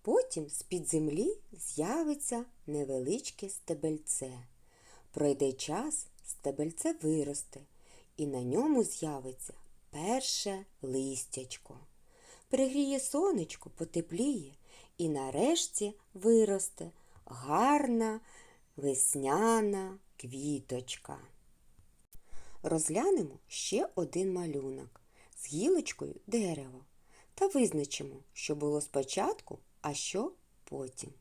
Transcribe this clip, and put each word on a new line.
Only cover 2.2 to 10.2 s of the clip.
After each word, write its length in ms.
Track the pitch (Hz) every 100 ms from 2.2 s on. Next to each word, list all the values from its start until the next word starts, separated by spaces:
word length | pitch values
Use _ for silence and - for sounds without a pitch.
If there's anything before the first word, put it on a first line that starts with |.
| - 233 240 - -
невеличке 840 | 147 135 131 127 220 - - 196
стебельце. 960 | - - 151 160 151 - - 131 123 123 - - _ - - -
Пройде 420 | - 147 143 139
час, 540 | 135 - 165 294 - - - -
стебельце 680 | - - 135 156 165 - 320
виросте, 580 | 156 156 143 143 - 135 143 - - - - -
і 100 | 147
на 160 | 131
ньому 400 | 123 156 294 269
з'явиться 720 | 220 - 160 139 127 - - - - - -
перше 760 | 143 175 254